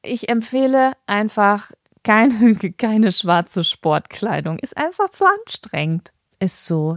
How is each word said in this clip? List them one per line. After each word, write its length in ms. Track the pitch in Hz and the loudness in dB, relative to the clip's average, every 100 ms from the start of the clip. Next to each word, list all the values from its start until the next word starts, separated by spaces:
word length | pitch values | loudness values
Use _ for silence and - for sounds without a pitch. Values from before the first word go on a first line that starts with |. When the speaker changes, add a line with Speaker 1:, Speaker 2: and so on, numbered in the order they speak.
Speaker 1:
ich 260 | - 240 - | -8 -8 -2
empfehle 640 | 233 226 262 262 262 262 - - | -4 -2 0 2 2 2 -2 -4
einfach 680 | 202 214 - 202 208 - - _ _ | -2 -2 2 2 2 -4 -20 _ _
keine, 500 | - 214 254 226 233 | 2 4 4 6 4
<laughs> 240 | 214 185 - | 4 -2 -4
keine 340 | 226 220 214 | -2 2 2
schwarze 520 | 180 180 175 175 185 | 2 2 0 0 -2
Sportkleidung. 960 | 165 - 165 151 - - 214 147 156 160 | -2 0 0 -2 -2 -8 -4 -4 -4 -8
Ist 180 | - - | -8 -6
einfach 340 | 311 370 392 | -6 -4 -4
zu 140 | - 381 | 2 2
anstrengend. 880 | 403 466 - - 156 156 165 - _ _ _ | 0 -6 -10 -8 -4 -2 -4 -6 _ _ _
Speaker 2:
Ist 280 | 190 - - | -4 -4 -4
so, 300 | 165 156 | -2 -2